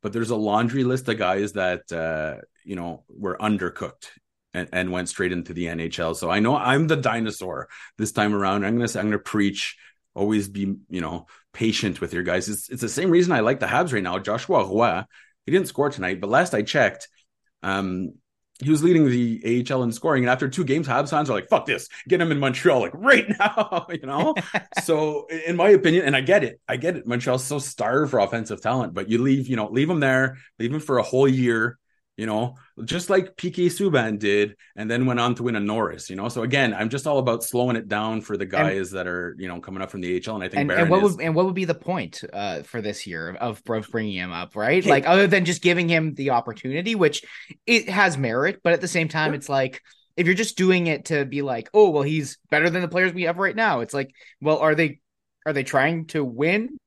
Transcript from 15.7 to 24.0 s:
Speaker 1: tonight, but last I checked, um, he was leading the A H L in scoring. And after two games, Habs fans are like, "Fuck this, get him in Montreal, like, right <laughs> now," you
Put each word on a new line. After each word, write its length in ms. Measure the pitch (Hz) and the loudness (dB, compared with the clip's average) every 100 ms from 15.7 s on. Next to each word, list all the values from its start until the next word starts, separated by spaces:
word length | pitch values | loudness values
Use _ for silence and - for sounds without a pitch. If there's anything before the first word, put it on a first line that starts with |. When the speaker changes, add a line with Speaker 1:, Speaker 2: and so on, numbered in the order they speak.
| - 143 | -2 -2
Speaker 1:
tonight, 300 | 139 92 92 | 0 -4 -4
but 80 | 98 | 2
last 260 | 127 175 | 2 2
I 80 | 110 | 0
checked, 460 | 104 156 110 - - _ _ _ _ _ | 0 2 2 0 -18 _ _ _ _ _
um, 520 | - 98 98 92 95 - _ _ _ _ | -6 -4 -4 -4 -8 -10 _ _ _ _
he 80 | 135 | 0
was 140 | 156 | 2
leading 240 | 165 170 147 | 6 6 6
the 320 | 123 120 113 | 4 0 -2
A 40 | 113 | -2
H 240 | 120 123 | -2 0
L 100 | 135 | -2
in 80 | 120 | -2
scoring. 320 | 110 165 139 | -2 0 2
And 80 | 123 | 2
after 180 | 127 139 | 2 0
two 140 | 131 | -2
games, 240 | 151 143 139 | 0 0 0
Habs 240 | 123 147 | -2 0
fans 180 | 156 147 | 0 0
are 40 | |
like, 160 | 107 - | -2 2
"Fuck 180 | 214 - | 0 2
this, 220 | 123 - - - | -6 -6 -16 0
get 140 | 180 | 2
him 100 | 165 | 2
in 80 | 143 | 0
Montreal, 420 | 139 123 175 135 | 0 2 4 4
like, 120 | 92 | 0
right 320 | 156 233 277 220 | 0 6 6 4
<laughs> 100 | 208 | 0
now," 460 | 294 - 208 175 - | 0 2 -2 -2 -4
you 160 | 170 | -10